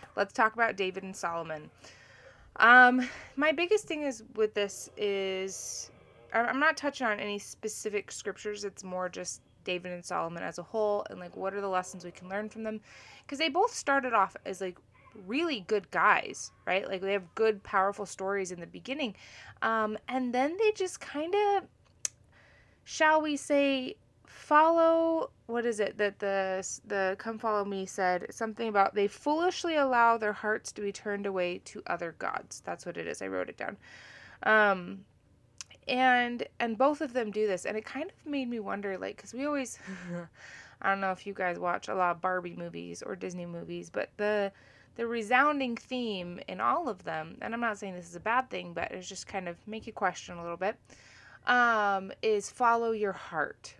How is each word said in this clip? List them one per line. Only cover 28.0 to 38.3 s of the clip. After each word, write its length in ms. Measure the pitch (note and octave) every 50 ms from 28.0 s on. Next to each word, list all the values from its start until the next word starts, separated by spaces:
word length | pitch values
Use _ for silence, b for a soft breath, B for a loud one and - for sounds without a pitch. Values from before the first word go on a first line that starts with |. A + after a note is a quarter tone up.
| F#3 F3+ F3+ F3+ - - -
Something 340 | - A3+ A3 G#3+ - A#3 A3
about 260 | G#3 G3+ G3 G3 -
they 140 | G#3 G3+ G3+
foolishly 680 | - - - D4 D4+ D#4+ F4 F#4 F4 - - E4+ D#4+
allow 420 | D4 C#4 C4 B3 A#3 A#3 A#3 A3+ A3+
their 160 | A3 G#3 G3
hearts 380 | - - G#3 G#3+ - - -
to 100 | - -
be 100 | G#3 G3+
turned 320 | G3 - - G#3+ G3+ G3+ G3+
away 380 | G3+ F#3+ F#3 F3+ F3 F3+ F#3+ -
to 180 | - - - -
other 260 | - F3 E3+ F3 E3 D#3+ -
gods. 420 | F#3 - - - - - - - -
That's 180 | F#3 E3+ - -
what 140 | F3+ E3+ E3+
it 80 | E3
is. 160 | E3+ D3+ -
I 60 | F#3+ F#2+
wrote 200 | - - F3+ -
it 80 | -
down. 220 | - - - G3+ - B B B B B B B B B B B B
Um, 640 | - G#3+ G#3+ G#3+ G#3 G3+ F#3+ F#3 F3 F3+ G3 F#3+ - _ _ _ _ _ _ _ _ _ _ - - _ - - -
and, 580 | - B3 B3+ C4 B3+ B3 B3 A#3+ A#3+ A#3+ A3+ - - _ -
and 180 | A#3 A3+ A3 G#3
both 240 | C4 D4 D4 C#4+
of 100 | D#4+ B3
them 180 | A#3 B3+ A3+ G#3
do 160 | G3+ G#3+ G#3+
this. 200 | G3+ F#3 F3 -
And 100 | - G#3
it 80 | A3 A3
kind 260 | - - C4+ D#4+ G4
of 160 | - _ -
made 220 | D4+